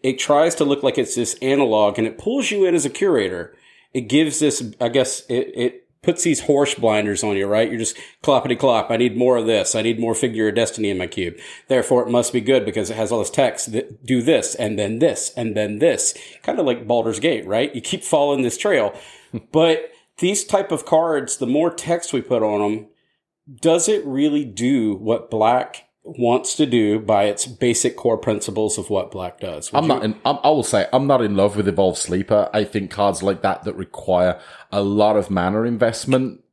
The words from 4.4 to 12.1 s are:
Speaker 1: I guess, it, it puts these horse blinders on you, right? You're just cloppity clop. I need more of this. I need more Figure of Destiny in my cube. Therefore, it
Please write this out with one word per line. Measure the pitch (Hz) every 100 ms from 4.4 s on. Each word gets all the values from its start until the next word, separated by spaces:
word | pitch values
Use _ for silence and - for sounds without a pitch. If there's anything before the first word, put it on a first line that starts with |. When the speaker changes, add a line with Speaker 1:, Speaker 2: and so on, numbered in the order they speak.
| 147 147 120 -
Speaker 1:
I | 120
guess, | 127 127 - -
it, | 123 - -
it | 123 - _ _
puts | - 165
these | 175 151
horse | - 143 139 -
blinders | 113 107 104 101
on | 107 98
you, | 101
right? | 107 117
You're | 117
just | 110 - - _
cloppity | - 131 127 120
clop. | 135 113 92
I | 117
need | 123 107
more | 127 120
of | 110
this. | 107 - 113
I |
need | 113 110
more | 117 113
Figure | 120 107 107
of | 107
Destiny | 110 - 104
in | 95
my | 90
cube. | - 87 - - - _
Therefore, | 131 - 123
it | 117